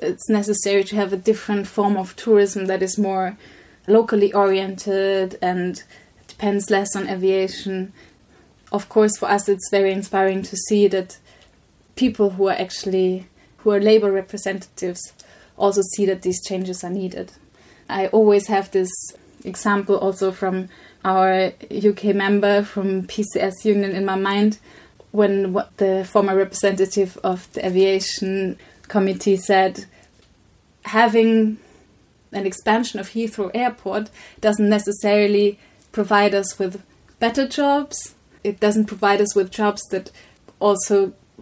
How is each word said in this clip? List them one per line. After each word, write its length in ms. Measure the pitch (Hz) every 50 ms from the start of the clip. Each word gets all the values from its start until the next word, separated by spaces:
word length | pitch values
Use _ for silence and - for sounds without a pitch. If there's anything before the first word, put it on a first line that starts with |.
it's 280 | - 156 180 - - -
necessary 560 | 214 208 202 214 202 - - 196 202 202 196
to 100 | 190 208
have 180 | 208 202 185 196
a 40 |
different 500 | 185 185 220 214 208 - - 208 202 196
form 300 | 196 - 220 202 196 202
of 180 | 190 190 185 -
tourism 520 | - - 233 220 202 202 196 190 202 190
that 160 | 185 190 185 190
is 160 | 185 - 208
more 380 | 208 190 190 190 185 180 208 - - - - - - _ _ _ _ -
locally 440 | 208 226 220 226 226 208 202 196 -
oriented 1080 | 202 196 196 190 190 196 190 190 185 - 208 196 196 196 196 196 190 190 185 - - -
and 400 | 180 180 180 175 180 175 - - - - - - _ _ _ _ -
depends 420 | - - 214 202 202 202 196 -
less 240 | 208 196 202 202 -
on 140 | 202 190 -
aviation. 840 | 190 185 185 190 190 190 190 190 185 - - 196 190 190 185 190 - - - - _ _ _ _ _ _ _ _ _ _ _ _
Of 180 | - 202 - -
course, 300 | - 220 214 214 214 -
for 100 | - -
us, 200 | 202 202 202 -
it's 220 | 202 190 - -
very 220 | - 196 196 196 190
inspiring 500 | 196 196 - - 190 190 190 190 190 190
to 140 | - 202
see 300 | 190 - - 214 208 202 190
that 300 | 190 190 185 - - - _ _ _ _ _ _ _ _ _ _ _ _ _ _ _
people 360 | - 262 247 214 - 208 196
who 180 | 185 185 196 190
are 80 | 180 -
actually, 680 | 185 180 - - - 196 185 185 185 185 185 185 185 - _ _ _ _ _ _
who 120 | - 214
are 100 | 202 202
labor 300 | 202 214 220 220 208 202
representatives 1000 | 196 190 185 - - 208 - 196 190 185 185 - _ - 185 180 180 - - - - - - _ - - - _ _
also 260 | - - 202 196 202 190 - -
see 120 | - 202
that 160 | 190 190 185 -
these 200 | 185 180 180 -
changes 400 | - 190 185 190 185 180 180 -
are 80 | 175
needed. 420 | 185 202 185 180 - - 180 - - _ _ _ _ _ _ _ _ _ _ -
I 180 | - 190 190 185
always 380 | - 220 220 208 202 202 202 -
have 220 | 214 196 196 -
this 200 | - 190 185 180 - - - - - - _ - _ - -
example 520 | 185 190 - - 208 202 202 196 202 196
also 360 | - - 196 185 - 196 190 185
from 360 | - 202 185 185 185 185 185 - - - - _ _ -
our 480 | 190 190 190 190 190 185 190 190 - - - - -
U 240 | - - 196 208 202
K 200 | - - 208 190
member 500 | 202 196 196 202 202 208 202 202 202 208
from 440 | 208 - 208 190 196 190 190 185 -
P 160 | - - 208
C 160 | 202 - 175
S 240 | - 190 190 - -
union 260 | 214 202 202 202 196
in 140 | 190 190 196
my 100 | 196 190
mind, 440 | 190 196 196 202 202 208 214 214 - _ - - - - - _ - - _
when 420 | - 208 208 196 196 196 196 185 180
what 240 | 202 - - _
the 300 | - 202 196 190 190 185 185
former 260 | - 214 202 196 190
representative 840 | 190 190 190 - - - 196 190 190 196 190 - 208 196 185 - - -
of 280 | 185 185 185 - - -
the 140 | - -
aviation 880 | 185 180 185 190 196 190 190 190 - - - 190 190 190 196 190 185 180 - - - - _ -
committee 500 | - - 208 190 190 185 185 - 208 196
said, 480 | 185 - - 196 190 190 190 190 - - - _ _ _ _ _ _ _ _ _ _ _ _ _ _ _ _ _ _ -
Having 760 | - - 220 240 226 214 233 220 226 226 220 220 220 214 - - _ _ _ _ _ _ _ _ _ _ _ _ _ -
an 140 | 196 196
expansion 520 | 190 185 - - 226 220 226 240 - - 202
of 120 | 196 -
Heathrow 400 | - 226 233 220 214 220 196 185 -
Airport 560 | 233 247 247 233 - - 190 190 214 214 - - - - - - -
doesn't 280 | - 214 214 214 208 202
necessarily 920 | 214 208 208 208 202 - - 208 208 208 208 202 208 202 208 202 202 - _ _ _ _ _ _ -
provide 420 | 214 202 190 214 202 208 208 196
us 240 | 196 190 190 - -
with 240 | 196 185 185 - - _ _ _ _ _ _ _
better 280 | 226 233 - 285 269
jobs. 680 | 262 - 294 285 285 285 285 285 285 - - - - - _ _ _ _ _ -
It 160 | 202 202 -
doesn't 280 | 214 208 208 220 214
provide 340 | 208 214 185 214 202 202 196
us 140 | 208 202 -
with 160 | 208 185 185
jobs 320 | - - 214 208 202 208 - -
that 200 | - 190 190 - - - - _ _ _ _ - _ _
also 540 | 190 208 202 190 - - 208 202 196 190 - _ _ _ _ -